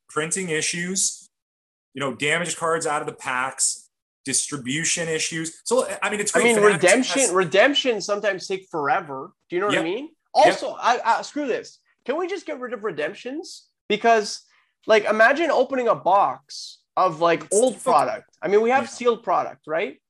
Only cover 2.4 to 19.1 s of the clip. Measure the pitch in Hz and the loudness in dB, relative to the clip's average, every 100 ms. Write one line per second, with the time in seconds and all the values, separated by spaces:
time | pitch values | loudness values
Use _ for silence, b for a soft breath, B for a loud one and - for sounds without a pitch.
2.4 | 170 - 165 165 160 151 151 - 139 127 | -4 -4 -2 -2 -2 -4 -6 -10 -6 -4
3.4 | 131 - - - - _ _ _ - 127 | -4 -2 -4 -4 -14 _ _ _ -6 -4
4.4 | - 143 120 147 160 - 165 160 - 165 | -4 -6 -6 -4 -2 -4 -4 -4 -4 -6
5.4 | 160 - - 247 - 196 196 208 208 180 | -8 -10 -4 -2 -2 -4 -6 -4 -2 2
6.4 | 226 220 208 180 175 226 247 180 247 185 | 4 6 6 6 4 4 2 0 2 2
7.4 | 180 190 254 285 269 214 - 208 208 190 | 2 4 4 4 0 -2 -2 -4 -2 -4
8.4 | - 190 190 165 143 170 160 135 160 _ | -4 -8 -6 -4 0 0 -2 -10 -14 _
9.4 | - 175 208 180 165 208 302 _ _ - | -8 -4 0 0 -2 -4 -8 _ _ 4
10.4 | 302 185 285 - 208 240 220 202 - 294 | 4 4 -4 -2 0 0 2 -2 -2 -6
11.4 | 285 165 - - _ _ - 294 359 381 | -4 -4 -6 -18 _ _ -6 -4 -4 -6
12.4 | - 285 247 240 214 160 160 208 240 294 | -10 -10 -10 -8 -8 -6 -6 -8 -10 -10
13.4 | 370 - _ _ - 214 233 226 208 - | -12 -16 _ _ -4 0 4 4 2 -6
14.4 | _ _ _ _ - 220 - 214 226 277 | _ _ _ _ 2 4 4 4 6 4
15.4 | 330 247 254 262 233 156 165 196 156 131 | 2 2 0 0 0 0 2 4 2 -2
16.4 | - - - - _ - 185 156 170 165 | -12 -16 -16 -20 _ 0 0 2 2 2
17.4 | - 202 254 - - 156 131 107 - _ | 0 2 2 0 2 2 2 -2 -10 _
18.4 | 165 208 226 262 240 - 240 | 0 2 4 2 0 -4 -2